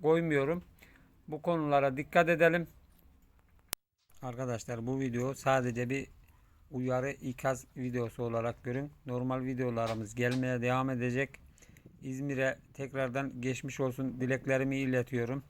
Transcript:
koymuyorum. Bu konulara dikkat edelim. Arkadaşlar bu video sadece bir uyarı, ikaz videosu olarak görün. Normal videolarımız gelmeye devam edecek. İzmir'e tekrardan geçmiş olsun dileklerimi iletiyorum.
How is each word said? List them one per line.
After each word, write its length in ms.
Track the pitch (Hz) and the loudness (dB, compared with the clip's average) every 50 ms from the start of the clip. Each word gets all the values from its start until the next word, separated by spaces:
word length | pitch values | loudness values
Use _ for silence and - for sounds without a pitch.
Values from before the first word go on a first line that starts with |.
koymuyorum. 600 | - 151 160 165 170 165 151 143 135 143 165 180 175 - - - - - - - - - - - _ - | 2 4 4 4 4 4 2 2 2 2 0 -2 -6 -10 -18 -20 -20 -20 -20 -20 -20 -20 -20 -20 _ -10
Bu 140 | 151 151 | -10 -4
konulara 560 | - 175 170 165 156 147 143 139 139 139 131 131 | -2 0 0 2 2 4 4 6 6 4 2 -2
dikkat 320 | 147 - - 175 175 160 | -6 2 4 4 6 6
edelim. 380 | 170 156 170 165 165 175 165 - - - - - - - - - - _ - _ _ - _ _ - - _ _ - - _ _ _ _ _ _ - - | 6 6 6 6 6 4 0 -4 -8 -18 -20 -20 -20 -20 -20 -20 -20 _ -20 _ _ -20 _ _ -20 -20 _ _ -6 -6 _ _ _ _ _ _ -18 -12
Arkadaşlar 640 | - 127 120 120 131 127 120 110 - - 123 117 113 123 | -10 -8 -6 -6 -4 -4 -4 -6 -6 -8 -8 -6 -4 -2
bu 120 | 131 135 | -2 -2
video 340 | 135 131 117 120 123 131 135 | -2 -2 0 0 -2 -2 -4
sadece 560 | - - 135 135 131 123 123 117 120 123 120 | -2 2 2 4 4 4 2 0 -2 -2 -2
bir 180 | 131 139 135 - - - - - - - - - - - - - | -2 -4 -6 -8 -14 -20 -20 -20 -20 -20 -20 -20 -20 -20 -20 -10
uyarı, 400 | 151 127 127 127 127 127 127 139 | -8 -4 -2 0 0 0 0 -2
ikaz 540 | 139 - - 139 127 - - 135 131 123 - - _ 143 | -4 -6 -6 -8 -6 -2 0 0 0 -2 -6 -12 _ -6
videosu 460 | 127 127 120 123 120 113 - - 123 | -6 -4 -2 -2 -2 -2 -4 -4 -4
olarak 400 | 117 117 113 113 117 117 - - | -2 0 0 -2 -2 -4 -6 -6
görün. 280 | 123 120 131 143 147 147 - - | -6 -4 -4 -6 -6 -10 -14 -10
Normal 360 | 131 123 123 127 127 131 131 | -6 -4 -2 -2 -2 -2 -2
videolarımız 760 | 127 131 131 123 131 123 117 113 113 113 113 110 110 104 110 | -2 -4 -2 -2 -2 0 0 0 0 0 -2 -4 -6 -6 -4
gelmeye 460 | 120 120 123 127 131 127 127 127 123 | -2 0 0 2 0 0 0 0 0
devam 280 | 117 123 127 131 131 135 | 0 2 2 2 0 0
edecek. 560 | 131 120 120 123 120 131 139 135 - - - - - - - - - - - - - - | -2 0 0 0 0 0 -2 -2 -6 -12 -20 -20 -20 -20 -20 -20 -20 -20 -20 -20 -20 -12
İzmir'e 560 | - 135 131 131 139 143 139 127 131 131 127 - - - - | -10 -8 -6 -6 -4 -4 0 0 0 0 0 -2 -8 -16 -12
tekrardan 680 | - 139 131 131 135 135 127 120 135 139 135 127 127 | -10 -10 -6 -2 -2 -2 -2 -2 -2 -4 -4 -6 -4
geçmiş 380 | 120 131 127 - - 139 123 - | -2 -2 -2 -2 -6 -8 -4 -2
olsun 420 | 139 131 123 - 135 131 - 127 | -2 -2 0 -2 -4 -4 -2 -2
dileklerimi 560 | 127 123 131 127 127 139 135 131 135 135 135 135 | 0 0 0 0 0 0 0 2 2 0 0 0
iletiyorum. 640 | 135 131 127 127 120 - - 123 117 117 131 139 - | 0 2 2 0 0 0 0 -2 -2 -2 -2 -6 -6